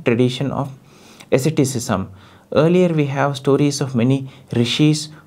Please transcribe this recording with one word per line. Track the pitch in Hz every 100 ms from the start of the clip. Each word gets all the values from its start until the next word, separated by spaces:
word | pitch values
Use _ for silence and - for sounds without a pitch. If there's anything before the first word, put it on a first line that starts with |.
| -
tradition | 117 127 123 139
of | - 135 - - - - - -
asceticism. | 135 131 156 131 127 - 95 92 - - - _
Earlier, | - 156 180 180
we | 160 143
have | 139 139 139
stories | - 139 147 139
of | 135
many | 123 120 135 135 - - 120
rishis | 120 - 151 151 - -